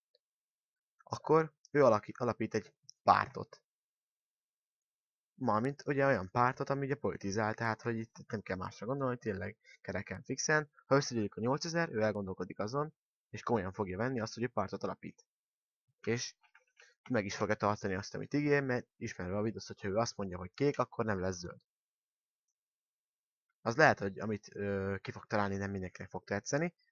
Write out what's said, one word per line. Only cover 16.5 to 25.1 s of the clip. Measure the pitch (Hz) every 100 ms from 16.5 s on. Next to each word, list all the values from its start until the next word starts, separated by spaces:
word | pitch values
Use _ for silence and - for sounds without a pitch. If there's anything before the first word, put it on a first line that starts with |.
| _ _ _ - _ -
meg | 120
is | 98 -
fogja | 101
tartani | - 104 104 101
azt, | 95 -
amit | 98 104
ígér, | 147 147 143
mert | 135 123 - -
ismerve | 113 - 90 101
a |
videót, | 110 98 -
hogyha | 101 101
ő | 101
azt | 117 -
mondja, | 98 90
hogy | 90
kék, | - 139 -
akkor | 123 -
nem | 110 95
lesz | 95 90
zöld. | 87 - _ _ _ _ _ _ _ _ _ _ _ _ _ _ _ _ _ _ _ _
Az | 113 123
lehet, | 147 104
hogy | 98 95
amit, | 110 104 -
ö, | 104 101 98 98 98
ki | -